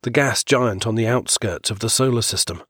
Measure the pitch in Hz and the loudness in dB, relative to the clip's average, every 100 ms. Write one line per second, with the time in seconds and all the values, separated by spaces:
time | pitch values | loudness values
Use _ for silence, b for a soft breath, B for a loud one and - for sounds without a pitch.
0 | 123 131 139 113 - 135 123 95 113 110 | 0 0 2 -2 2 2 2 0 -2 0
1 | 113 123 - - 104 85 - 101 113 - | 2 0 0 -2 -2 -4 -6 -4 -2 2
2 | 131 120 110 98 - 82 | 2 2 0 -2 -4 -6